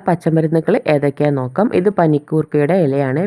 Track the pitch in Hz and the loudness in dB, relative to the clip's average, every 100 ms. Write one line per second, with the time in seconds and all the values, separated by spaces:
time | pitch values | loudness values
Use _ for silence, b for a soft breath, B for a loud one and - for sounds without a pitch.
0 | - 165 165 160 160 165 165 233 - 147 | 0 -2 0 0 0 0 0 -2 0 0
1 | 143 135 147 139 127 180 233 180 202 196 | 0 0 -2 -2 -4 -2 -2 0 0 0
2 | 165 147 - 156 151 147 147 190 143 139 | 2 0 0 -4 -2 -2 0 2 0 0
3 | 135 143 | -2 -2